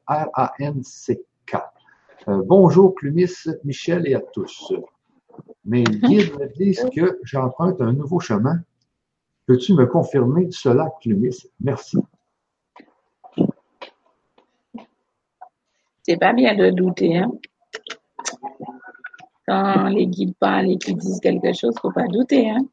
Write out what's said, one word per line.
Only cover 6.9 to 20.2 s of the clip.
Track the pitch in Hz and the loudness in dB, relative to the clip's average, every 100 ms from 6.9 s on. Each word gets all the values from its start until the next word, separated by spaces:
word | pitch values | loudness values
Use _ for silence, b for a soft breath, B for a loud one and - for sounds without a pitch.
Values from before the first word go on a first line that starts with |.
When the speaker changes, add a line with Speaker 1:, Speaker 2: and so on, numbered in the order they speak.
| 262 | 0
Speaker 1:
que | 180 - | -2 -2
j'emprunte | - 135 127 - 180 180 | -6 -4 -4 -2 -2 0
un | 117 | 0
nouveau | 135 143 175 | -2 -2 -4
chemin. | - 104 131 170 - _ _ _ _ _ _ _ - | -2 0 0 -2 -6 _ _ _ _ _ _ _ 2
Peux-tu | 127 - | 2 4
me | 165 120 | 4 4
confirmer | 170 - 139 120 160 175 | 2 0 0 2 0 -2
cela, | - 131 127 156 - | -2 0 2 0 -6
Clumis ? | 113 101 123 123 - - | -2 0 -2 -4 -12 -8
Merci. | 135 - - - - _ _ _ _ _ _ - _ _ _ _ - - - - _ - - _ _ _ _ _ _ _ _ 226 - _ _ _ _ _ - _ _ _ _ _ | -6 -6 -4 -4 -4 _ _ _ _ _ _ -20 _ _ _ _ -8 -4 -2 -4 _ -20 -20 _ _ _ _ _ _ _ _ -20 -20 _ _ _ _ _ -20 _ _ _ _ _
Speaker 2:
C'est | - 170 | -4 2
pas | 180 | 2
bien | 240 247 202 | 4 2 4
de | 185 | 4
douter, | 180 180 180 170 170 | 4 0 0 0 2
hein. | 226 - - _ _ - - - _ - - - - - - - - - - - - _ - | 0 -4 -14 _ _ -20 -18 -20 _ -16 -14 -12 -14 -14 -16 -16 -20 -20 -20 -20 -20 _ -4
Quand | 190 196 196 196 | 0 2 2 2
les | 202 185 | 0 0
guides | 180 | -2